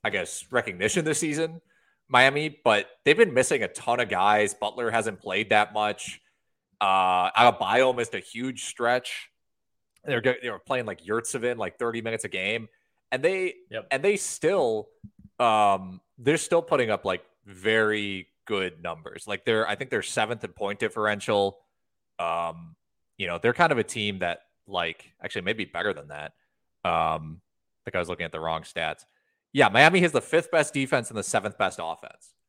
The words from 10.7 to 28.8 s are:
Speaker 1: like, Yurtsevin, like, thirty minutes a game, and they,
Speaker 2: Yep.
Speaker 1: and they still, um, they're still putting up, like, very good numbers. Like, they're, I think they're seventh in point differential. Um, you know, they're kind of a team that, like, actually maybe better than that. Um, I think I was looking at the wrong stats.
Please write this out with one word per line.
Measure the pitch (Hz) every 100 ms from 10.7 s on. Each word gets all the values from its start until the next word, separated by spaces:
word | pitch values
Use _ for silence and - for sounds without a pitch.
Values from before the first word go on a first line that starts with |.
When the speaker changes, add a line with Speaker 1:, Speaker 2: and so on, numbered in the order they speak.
| 131
Speaker 1:
like, | 110 92
Yurtsevin, | 90 110 113 131 120 117
like, | 95 -
thirty | 117 117
minutes | 113 113
a | 101
game, | 92 95 113 110 _ _ _ _
and | 131
they, | 156 190 185 - _
Speaker 2:
Yep. | 110 -
Speaker 1:
and | 135
they | 180 202
still, | - - 160 190 127 110 104 _ - _ - _
um, | 120 107 104 98 92 92 _ -
they're | 123 156
still | - 170
putting | 165 147 117
up, | 104 98
like, | 92 - _ -
very | 92 98 110 107 107 101 95 90 _
good | - 104 92 82
numbers. | 85 80 - - -
Like, | 98 -
they're, | 110 110
I | 104
think | -
they're | 113
seventh | - - 110 113
in | 95
point | - 101 104
differential. | 110 - 107 104 - 104 98 - _ _ _ _ _ -
Um, | 85 85 85 82 82 80 _ _ _ _
you | 92
know, | 87
they're | 117
kind | 123 165
of | 131
a |
team | 107 113 104 95
that, | 90 82 _ _ -
like, | 95 85 82 - _
actually | 95 101
maybe | 92 110
better | 90 85 101
than | 80 73
that. | 73 73 _ _ _ _ _
Um, | 87 82 80 78 78 82
I | _ _ _ _ -
think |
I | 92
was | 85
looking | 87 85
at |
the | 80
wrong | 80 80
stats. | 78 -